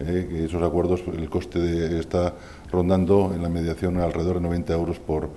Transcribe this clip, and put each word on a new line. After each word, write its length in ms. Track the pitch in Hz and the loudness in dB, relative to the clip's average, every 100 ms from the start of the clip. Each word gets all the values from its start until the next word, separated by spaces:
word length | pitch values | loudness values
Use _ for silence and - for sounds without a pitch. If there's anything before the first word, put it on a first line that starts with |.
eh, 260 | 76 90 87 | -2 -2 -2
que 160 | 82 80 | -2 -2
esos 160 | 85 | 0
acuerdos, 400 | 85 85 87 90 - 82 | 2 2 2 2 -2 -6
el 140 | 80 | -2
coste 300 | 90 - 87 | -4 -2 -2
de, 400 | 85 85 82 85 | 0 0 0 -2
está 340 | 80 90 90 - - - - | 0 0 0 -2 -16 -16 -2
rondando 580 | 90 87 92 87 101 95 | 0 4 4 6 4 4
en 100 | 87 | 0
la 60 | 85 | -2
mediación 500 | 85 82 82 90 90 | 0 -2 0 0 0
alrededor 380 | 85 82 85 87 | 0 0 0 0
de 40 | |
noventa 320 | 87 85 80 | 0 0 0
euros 260 | 82 85 85 | 0 0 -4
por, 300 | - 78 73 | -2 -2 -2